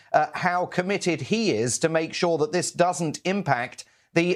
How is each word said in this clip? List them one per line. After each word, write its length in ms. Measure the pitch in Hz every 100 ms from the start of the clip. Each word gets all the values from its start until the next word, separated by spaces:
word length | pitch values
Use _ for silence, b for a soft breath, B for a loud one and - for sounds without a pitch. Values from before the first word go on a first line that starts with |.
| B
uh, 140 | 147 151
how 340 | - 175 180 180
committed 540 | - 180 202 175 151
he 300 | 135 214 208
is 280 | 107 120 -
to 100 | 160
make 240 | 160 160
sure 240 | - 175 165
that 140 | 151
this 200 | 175 -
doesn't 480 | - 175 175 160 127 180
impact 580 | 202 147 120 123 - - b b
the 220 | 165 175